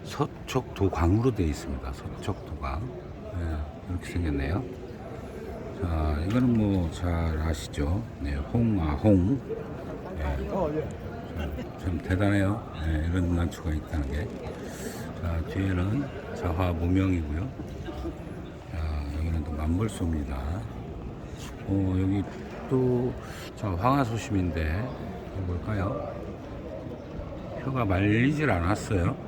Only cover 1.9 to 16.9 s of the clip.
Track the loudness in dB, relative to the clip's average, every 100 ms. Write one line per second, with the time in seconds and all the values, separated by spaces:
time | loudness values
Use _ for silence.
1.9 | -6 -8 -6 -4 -4 -6 -6 -2 -2 -4
2.9 | -8 -10 -10 -8 -4 -2 -2 -6 -8 -6
3.9 | -6 -2 -2 0 0 0 0 -2 -8 -10
4.9 | -10 -10 -10 -10 -10 -10 -10 -10 -4 0
5.9 | 2 2 2 2 4 6 6 6 4 2
6.9 | 0 0 2 2 2 0 0 -4 -2 2
7.9 | 0 -2 -4 -2 -2 0 2 4 4 2
8.9 | 4 6 8 6 2 0 -6 -6 -8 -8
9.9 | -8 -6 -2 0 0 0 0 0 0 -4
10.9 | -6 -8 -8 -8 -4 -4 -4 -6 -4 -2
11.9 | -2 0 2 4 4 4 0 -4 -4 0
12.9 | 2 2 2 4 2 2 -2 -2 -2 -2
13.9 | -2 0 -2 -4 -6 -8 -8 -8 -8 -8
14.9 | -8 -8 -4 -2 -2 -2 0 2 2 2
15.9 | 2 -2 -6 -8 -4 0 2 2 2 4